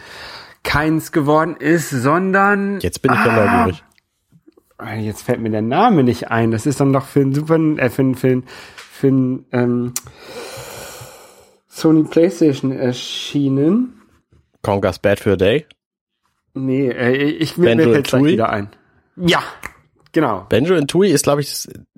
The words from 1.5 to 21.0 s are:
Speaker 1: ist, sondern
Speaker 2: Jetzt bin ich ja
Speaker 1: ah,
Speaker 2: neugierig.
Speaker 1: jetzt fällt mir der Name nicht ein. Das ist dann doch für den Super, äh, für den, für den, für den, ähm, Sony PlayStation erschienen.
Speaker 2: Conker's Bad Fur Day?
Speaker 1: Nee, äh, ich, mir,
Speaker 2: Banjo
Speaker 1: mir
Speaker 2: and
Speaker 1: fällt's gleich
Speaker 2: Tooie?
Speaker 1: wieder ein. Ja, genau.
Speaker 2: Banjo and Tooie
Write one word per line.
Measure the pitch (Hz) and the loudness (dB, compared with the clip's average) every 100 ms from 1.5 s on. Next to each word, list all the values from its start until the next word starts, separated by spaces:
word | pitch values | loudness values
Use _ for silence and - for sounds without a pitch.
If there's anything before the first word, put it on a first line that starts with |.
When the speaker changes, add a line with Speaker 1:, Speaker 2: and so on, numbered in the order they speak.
| 151 | -2
Speaker 1:
ist, | 147 170 139 | 0 0 0
sondern | 135 131 165 190 190 196 202 196 196 | -2 0 2 2 2 2 2 -2 -4
Speaker 2:
Jetzt | - - | -6 -2
bin | - | 0
ich | 101 | 2
ja | 113 | 2
Speaker 1:
ah, | 113 101 240 110 | 2 2 2 0
Speaker 2:
neugierig. | 82 - _ _ _ _ _ _ _ _ - 110 110 | -2 -12 _ _ _ _ _ _ _ _ -18 -12 -8
Speaker 1:
jetzt | 107 101 | -8 -8
fällt | - 123 | -4 -4
mir | 113 | -2
der | 107 | -2
Name | 110 151 240 175 | -2 2 4 4
nicht | 123 120 - | 4 0 -2
ein. | 117 117 | 0 0
Das | 113 147 | 0 -2
ist | 131 | 0
dann | 139 | 2
doch | 135 | 2
für | - 143 | 0 0
den | 135 | 0
Super, | 139 156 160 | 0 0 0
äh, | 156 147 127 | 2 0 -2
für | - | 0
den, | 131 | 0
für | 123 131 | 0 0
den, | 127 127 - - - | 0 -4 -16 -20 -20
für | - - 139 | -20 -2 0
den, | 131 127 131 - | 2 0 -4 -4
ähm, | 123 123 120 120 123 - - - - - - - - - - - - - - _ _ _ | -2 0 -2 -4 -8 -16 -20 -18 -16 -16 -16 -16 -18 -18 -18 -20 -20 -20 -20 _ _ _
Sony | - 160 160 | -2 2 2
PlayStation | 151 160 170 180 160 131 135 | 2 2 2 2 0 0 -4
erschienen. | 135 123 127 - - - 147 139 135 151 214 254 - _ _ _ _ _ _ | -4 -4 -4 -8 -12 -6 -2 0 0 2 0 -2 -8 _ _ _ _ _ _
Speaker 2:
Conker's | - 101 98 90 | -2 0 0 -2
Bad | 101 101 | -2 0
Fur | 107 92 | 0 2
Day? | 95 143 - _ _ _ _ _ _ _ _ | 2 0 -4 _ _ _ _ _ _ _ _
Speaker 1:
Nee, | 135 131 131 135 | -8 -4 -2 -2
äh, | 117 120 | 0 0
ich, | 131 143 - 151 - | 2 0 -2 -6 2
mir, | 175 | 2
Speaker 2:
Banjo | 117 | 4
Speaker 1:
mir | |
Speaker 2:
and | 139 | 4
Speaker 1:
fällt's | 110 131 | 2 2
gleich | 127 | 2
Speaker 2:
Tooie? | 147 | 2
Speaker 1:
wieder | 113 113 | 2 0
ein. | 110 104 - _ _ _ - | -2 -8 -16 _ _ _ -4
Ja, | 175 160 - - - - _ _ _ | 0 0 -2 -12 -20 -20 _ _ _
genau. | 165 139 95 95 | 0 0 -2 0
Speaker 2:
Banjo | 107 165 | 0 2
and | 180 139 | 2 2
Tooie | 170 | 2